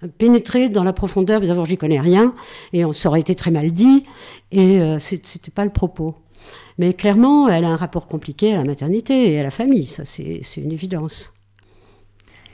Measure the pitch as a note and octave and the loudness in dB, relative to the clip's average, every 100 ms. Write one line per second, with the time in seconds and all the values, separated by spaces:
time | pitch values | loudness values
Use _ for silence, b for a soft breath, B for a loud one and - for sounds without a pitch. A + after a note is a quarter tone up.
0 | F3 - A#3 A#3+ - B3 B3+ G3+ F3+ F#3 | -16 0 4 4 2 0 0 0 -2 -2
1 | F#3+ G3 F#3+ A3 F#3 F3 E3 F#3 D#3 D3 | -4 -2 0 0 0 -2 -2 -2 0 0
2 | D#3+ F#3+ A#3+ B3 B B B F3+ E3 D3 | 2 4 2 0 B B B -2 -2 -2
3 | E3+ D#3+ D#3 F#3 F3+ D#3+ D#3+ E3 B3 C#4 | 0 0 0 -2 0 0 0 4 6 6
4 | - B B B _ F#3+ F#3 F#3+ D#3+ D#3 | 2 B B B _ 2 4 4 2 -2
5 | - F3+ - - - G#3 G3+ G#3 F3+ - | -6 -10 -10 -18 -12 -6 -4 -2 -4 -4
6 | D#3+ D#3 _ B B B B - F3 F3+ | -8 -10 _ B B B B -2 -2 0
7 | G#3 G3+ B3+ D4 C4+ E3+ E3+ D#3+ F3 E3+ | 2 4 4 4 4 2 0 -2 -4 -8
8 | - D#3 - C#3 G#3 G3 C3+ C#3 C#3+ G#3 | -8 -10 -10 -2 0 0 -2 -4 -4 -4
9 | A#3 C4 A#3 D3 C#3 - B3+ B3+ C3 - | 0 2 2 0 -2 -4 0 0 0 -10
10 | C#3 - D3 - - - C#3+ D#3+ F#3 F3 | -14 -12 -12 -12 -12 -10 -8 -8 -8 -8
11 | D#3 - - _ _ _ b b b b | -8 -10 -16 _ _ _ b b b b
12 | b _ b b b | b _ b b b